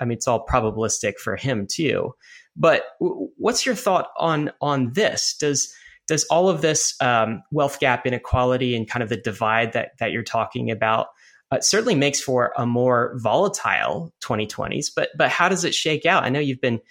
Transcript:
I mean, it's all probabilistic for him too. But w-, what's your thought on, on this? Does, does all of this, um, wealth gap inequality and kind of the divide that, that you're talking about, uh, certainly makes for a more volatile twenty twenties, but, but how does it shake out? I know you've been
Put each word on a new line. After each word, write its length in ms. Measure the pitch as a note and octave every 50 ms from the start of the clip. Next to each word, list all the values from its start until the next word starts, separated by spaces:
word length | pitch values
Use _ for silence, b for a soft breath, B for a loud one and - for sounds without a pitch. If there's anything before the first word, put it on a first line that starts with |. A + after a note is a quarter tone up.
I 40 | B2
mean, 120 | A#2+ A#2
it's 100 | A#2 -
all 180 | C3 A#2 A2+ -
probabilistic 760 | - C3 B2 A2 A2 G2+ A2 A2 G#2 - - - G2+ - -
for 180 | - - G2
him 300 | - - C#3 B2 G#2 G2 -
too. 440 | - - D#3+ B2+ - F2+ E2+ - - B B B B B B B _
But 280 | - - D#3+ C#3 - - - - -
w-, 280 | F3 F3 - - - - _
what's 280 | - F3+ A3 B3 - -
your 120 | C4+ G#3+
thought 320 | - - G3+ F#3 D#3 - - - -
on, 320 | D#3+ E3 D#3 D3+ D3+ - - -
on 320 | D3 D3 C#3+ C3+ B2+ A#2 C3+
this? 420 | G3+ G#3+ - - - - - - -
Does, 340 | D3+ D3 C#3 C3+ - B B B B B B B B -
does 160 | D#3 D3 -
all 240 | - D#3 E3+ F#3 F#3+
of 120 | E3+ D3+
this, 400 | E3 D#3 D3+ - - - - -
um, 440 | C#3 B2 A#2+ A2+ A2 A2 A#2 B2 - -
wealth 260 | C#3+ D3+ C#3+ C#3 - -
gap 260 | C#3+ B2+ B2 - -
inequality 680 | B2+ B2 A#2 - - C3 B2+ B2+ B2+ B2+ B2+ C3 B2 A#2+
and 140 | A2+ A2 -
kind 160 | - A#2+ A#2
of 60 | G#2
the 60 | A#2+
divide 580 | G2+ - A#2 G2 - A2+ G#2+ A2 A2+ A#2 A2 -
that, 180 | A#2 - - _ -
that 120 | A2+ G#2
you're 140 | - A#2 G#2
talking 480 | - - A2+ A2 - - B2 A#2+ A#2
about, 360 | A2 G#2 A2+ A2 A2 A2+ - - b b b b b b b -
uh, 80 | C3+ -
certainly 340 | - - F#3+ A3 A3 B3 F3+
makes 260 | C3+ C#3+ C#3+ C#3 -
for 320 | - C#3 B2+ B2 A#2 - -
a 100 | C3+ A#2+
more 460 | A#2+ A#2+ B2 B2+ B2+ B2 A#2+ A#2+ A#2+ B2+ B2+
volatile 920 | A2 G#2 A#2 D#3 G3+ G3 - - - G#2+ E2 A1+ G#1+ C2 E2+ D3 E3 - _ -
twenty 260 | - - A#2 G#2+ G#2+
twenties, 440 | G#2 - - - - - C#3+ D3 -
but, 200 | - D#3+ D3 - -
but 120 | D#3 D3 B2
how 200 | - - E3+ F#3
does 160 | F#3+ E3 F3
it 100 | D3 -
shake 300 | - - D#3 D#3 D3 -
out? 200 | E3 F3+ D3+ -
I 60 | A#2
know 100 | C3 D3
you've 220 | D3+ C3+ B2+ -
been 180 | - B2 A#2 A2+ B B